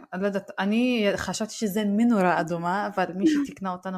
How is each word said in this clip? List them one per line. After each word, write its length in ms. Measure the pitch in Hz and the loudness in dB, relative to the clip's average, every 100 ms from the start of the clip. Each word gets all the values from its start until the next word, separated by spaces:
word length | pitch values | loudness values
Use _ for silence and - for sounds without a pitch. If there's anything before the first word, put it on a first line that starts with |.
| - | -10
אני 80 | 185 | -4
לא 60 | 202 | -2
יודעת, 240 | 196 196 - | -2 -6 -4
אני 480 | 196 220 254 247 202 190 | 0 2 2 2 2 0
חשבתי 380 | - 180 214 | -2 -4 -6
שזה 300 | - 214 190 208 | -4 -4 -2 0
מנורה 540 | 202 240 220 180 165 | 2 4 4 4 2
אדומה, 480 | 165 170 170 190 208 | 0 -2 -2 -2 -2
אבל 260 | 202 175 | -2 -2
מי 120 | 180 311 | 0 2
שתיקנה 440 | 294 277 - 196 | 2 0 -6 -8
אותנו 260 | 180 190 | -6 -8